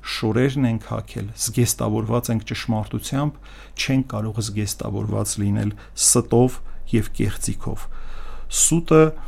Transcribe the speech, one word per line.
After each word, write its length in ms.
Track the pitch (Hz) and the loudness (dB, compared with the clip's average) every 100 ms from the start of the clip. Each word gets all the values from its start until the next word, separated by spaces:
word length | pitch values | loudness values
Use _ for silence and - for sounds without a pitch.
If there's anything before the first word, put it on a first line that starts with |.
շորերն 600 | - - 113 107 135 139 127 | -8 -2 0 2 2 2 0
ենք 180 | 113 | 0
հագել, 460 | - 113 - - 101 | -4 -8 -6 -8 -8
զգեստավորված 960 | 110 - 120 120 - 113 107 110 120 120 | -6 -4 2 2 2 0 0 0 -2 0
ենք 160 | 113 | -2
ճշմարտությամբ, 920 | - 120 - 110 104 113 - 139 147 147 - - - | -2 -8 -2 -2 -2 -6 -4 -2 -2 -4 -18 -18 -16
չենք 340 | - - 135 127 | -6 0 2 0
կարող 340 | 107 110 107 | -2 -2 -2
զգեստավորված 960 | 107 104 104 - - 101 104 104 104 | -4 -2 -4 -4 -4 -4 -2 -2 -2
լինել 380 | - 101 104 104 104 - | 0 0 2 0 -4 -14
ստով 680 | - - 123 113 117 123 123 - - - | 0 4 4 4 6 6 2 -6 -6 0
և 220 | 113 - | 0 0
կեղծիքով։ 760 | - 101 - - 104 - 110 - - - - - - - | 0 -2 0 -4 -2 -4 -4 -4 -6 -6 -6 -6 -6 -4
Սուտը 500 | - - 165 165 156 156 - | 2 4 4 6 8 8 4